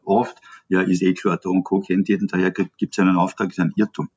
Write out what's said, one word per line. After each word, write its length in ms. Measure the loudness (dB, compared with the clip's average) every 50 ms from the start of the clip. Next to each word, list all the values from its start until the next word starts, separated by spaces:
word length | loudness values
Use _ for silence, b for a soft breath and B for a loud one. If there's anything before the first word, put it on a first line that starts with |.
| _
oft, 360 | 0 2 2 2 0 -6 -16 B B B B B _
ja, 120 | 0 0
ist 220 | 2 2 0 2 2
eh 100 | 2 0
klar, 240 | 2 0 -2 -2
Don 260 | -2 -2 0 0 0 0
Co 180 | 0 -2 -2
kennt 280 | 0 0 0 0 2 2
jeden, 180 | 0 0 0
daher 240 | -2 0 0 0 0
gibt, 280 | 0 -2 -4 -4 -2 _
gibt's 200 | -6 -6 -2 0
einen 180 | 2 2 2
Auftrag, 340 | 2 0 -2 -2 -4 -6 -6
ist 100 | -2 -2
ein 140 | -2 -2 0
Irrtum. 320 | 0 -2 -2 -2 -8 -10 -10 -10